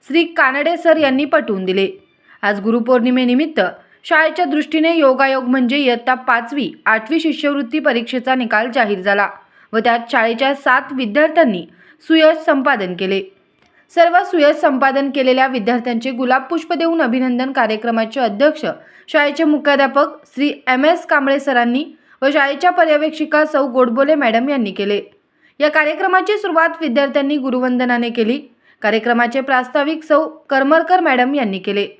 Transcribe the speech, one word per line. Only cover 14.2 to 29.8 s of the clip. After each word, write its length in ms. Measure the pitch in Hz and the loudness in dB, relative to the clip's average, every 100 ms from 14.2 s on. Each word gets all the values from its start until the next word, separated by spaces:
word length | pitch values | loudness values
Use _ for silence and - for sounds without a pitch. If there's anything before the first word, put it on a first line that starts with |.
सुयश 320 | - 339 294 302 | 2 2 2 4
संपादन 540 | 311 262 269 269 277 277 | 0 2 0 0 -2 0
केलेल्या 320 | 262 254 262 | 0 2 2
विद्यार्थ्यांचे 640 | 247 202 240 240 226 247 | 0 -2 -2 -2 -4 -4
गुलाब 320 | 240 254 262 | -4 0 0
पुष्प 300 | 262 339 330 | 0 -8 -4
देऊन 280 | 339 330 330 | -2 0 0
अभिनंदन. 500 | 262 247 254 247 262 | 0 0 -2 -2 -2
कार्यक्रमाचे 680 | 262 220 214 233 226 226 277 | -2 -2 -2 -2 -2 -4 -2
अध्यक्ष 460 | 233 202 294 302 185 - - - - | -4 2 0 0 -8 -8 -16 -20 -4
शाळेचे 360 | 311 285 294 | 0 0 0
मुख्याध्यापक 720 | 320 302 294 277 269 277 311 - _ | 0 2 2 2 2 2 0 -4 _
श्री 280 | - 285 - - | -4 -4 -2 -2
एम 180 | 254 294 | 2 2
एस 200 | 330 - | 0 0
कांबळे 340 | 302 277 277 | 0 2 -2
सरांनी 460 | 277 247 240 254 320 - _ _ | 0 0 0 -2 -4 -14 _ _
व 80 | 269 | 0
शाळेच्या 380 | 294 277 294 359 | 2 0 2 0
पर्यवेक्षिका 760 | 359 330 294 311 311 311 302 302 | 2 2 2 0 -4 -2 0 0
सौ 220 | 294 277 | 0 0
गोडबोले 480 | 247 247 233 277 311 | 0 0 2 2 2
मॅडम 340 | 247 226 262 | 2 0 0
यांनी 220 | 277 208 | -2 -4
केले. 300 | 190 202 202 - _ _ _ _ _ | -4 -4 -4 -6 _ _ _ _ _
या 100 | 294 | 0
कार्यक्रमाची 680 | 302 302 311 381 370 370 415 | 0 -2 -2 0 0 0 -2
सुरुवात 440 | 403 320 330 320 | 0 0 0 -2
विद्यार्थ्यांनी 560 | 320 240 277 240 277 294 | -2 0 0 0 -2 -2
गुरुवंदनाने 720 | 262 247 254 247 254 240 240 | -2 -2 -2 0 0 -2 -2
केली. 300 | 233 214 247 - _ _ _ | -2 -2 -2 -8 _ _ _
कार्यक्रमाचे 600 | 214 214 226 233 240 262 | -2 -2 0 0 0 -2
प्रास्ताविक 600 | 262 254 247 302 | 0 -2 0 -2